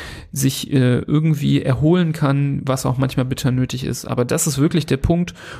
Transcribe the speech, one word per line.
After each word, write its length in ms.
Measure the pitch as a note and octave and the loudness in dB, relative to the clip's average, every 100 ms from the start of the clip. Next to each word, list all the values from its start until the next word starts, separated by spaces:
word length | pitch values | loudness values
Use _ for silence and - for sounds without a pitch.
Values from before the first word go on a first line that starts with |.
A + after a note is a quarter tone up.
| - - - | -16 -16 -10
sich, 400 | C3+ C3+ - - | -2 0 -2 0
äh, 280 | C3+ B2 B2 | 2 4 2
irgendwie 600 | - D3 D#3 C#3 C#3 C#3 | 2 2 2 2 2 2
erholen 520 | - A#2+ D3+ F3+ E3 | 2 2 4 4 2
kann, 480 | D3+ C#3+ C#3 C#3+ C#3 | 0 0 2 0 -2
was 220 | C#3 C3 C3+ | -2 -2 -2
auch 120 | B2 | 0
manchmal 280 | C3 - B2+ | -2 -2 -2
bitter 260 | C3 C3 | -2 0
nötig 320 | B2+ B2+ B2+ | 0 -2 -4
ist. 220 | - B2 - | -6 -6 -4
Aber 180 | B2 | -2
das 240 | B2 E3 D#3+ | 0 0 0
ist 100 | C3 | 0
wirklich 280 | D#3+ E3 - | 2 2 0
der 120 | D3 | 2
Punkt 360 | - E3+ F3 - - - | 2 2 0 -8 -18 -18